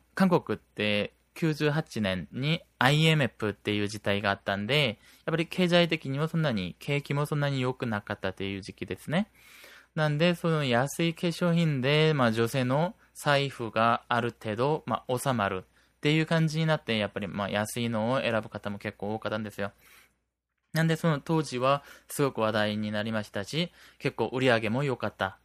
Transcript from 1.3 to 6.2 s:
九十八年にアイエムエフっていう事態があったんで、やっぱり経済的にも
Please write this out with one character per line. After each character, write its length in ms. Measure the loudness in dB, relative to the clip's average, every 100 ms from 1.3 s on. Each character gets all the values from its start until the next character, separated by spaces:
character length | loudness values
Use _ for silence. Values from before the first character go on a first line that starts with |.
九 200 | -4 -2
十 160 | 0 0
八 320 | 0 -4 -4
年 260 | -2 -2 -6
に 300 | -4 -2 -4 -6 _
ア 100 | 4
イ 160 | 6 6
エ 100 | 6
ム 80 |
エ 80 | 2 0
フ 140 | -4
っ 40 |
て 220 | -2 -2 0
い 40 |
う 60 | -2
事 120 | -2
態 220 | -2 0
が 100 | 0
あ 20 |
っ 100 | -2
た 120 | -2 -2
ん 100 | 0
で、 340 | 2 0 -4 -14 -12 -4
や 60 |
っ 20 |
ぱ 20 | -2
り 120 | -2
経 200 | 0 4
済 200 | 4 4
的 220 | 0 -2
に 80 |
も 100 | -4